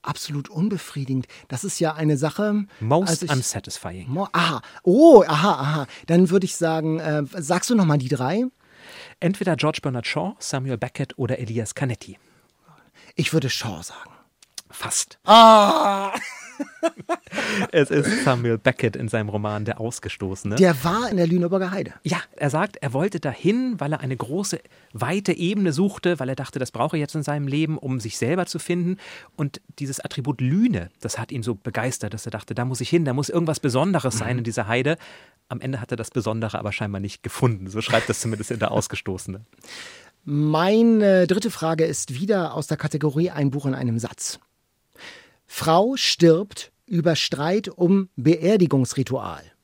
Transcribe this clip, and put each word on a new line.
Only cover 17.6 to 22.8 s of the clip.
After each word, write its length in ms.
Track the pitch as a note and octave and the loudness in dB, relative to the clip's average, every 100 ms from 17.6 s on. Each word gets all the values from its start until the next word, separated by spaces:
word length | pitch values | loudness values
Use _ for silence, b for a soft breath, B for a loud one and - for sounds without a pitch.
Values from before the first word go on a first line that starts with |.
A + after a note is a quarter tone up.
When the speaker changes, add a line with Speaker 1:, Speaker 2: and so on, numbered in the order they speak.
| B | B
Speaker 2:
Es 180 | D#3+ C#3+ | 2 2
ist 340 | D3+ C#3+ A3+ | 2 0 0
Samuel 340 | D3 B2 A#2+ A2+ | 0 0 0 2
Beckett 380 | C3+ - A#2 B2+ | 0 0 -4 -2
in 120 | A2+ | -4
seinem 220 | A2+ G#2 | -4 -2
Roman 360 | G#2 G#2 G#2 G#2+ | -4 -4 -4 -6
Der 140 | - | -6
Ausgestoßene. 760 | A2+ - G2 - F#2+ G2 G2+ G#2+ | -8 -8 -12 -8 -6 -6 -4 4
Speaker 1:
Der 280 | F#3 C#3+ | 4 4
war 260 | D#3+ G#3 B3 | -2 -2 -2
in 80 | F#3 | 0
der 80 | E3+ | 2
Lüneburger 440 | F3+ F3 F#3+ F#3 | 2 0 -2 -2
Heide. 220 | F#3+ C#3+ - | -6 -8 -8
Speaker 2:
Ja, 140 | - F3 - - | -4 -4 -6 -4
er 140 | C#3+ | -2
sagt, 280 | D3+ G#3 | 0 -4
er 160 | - | -4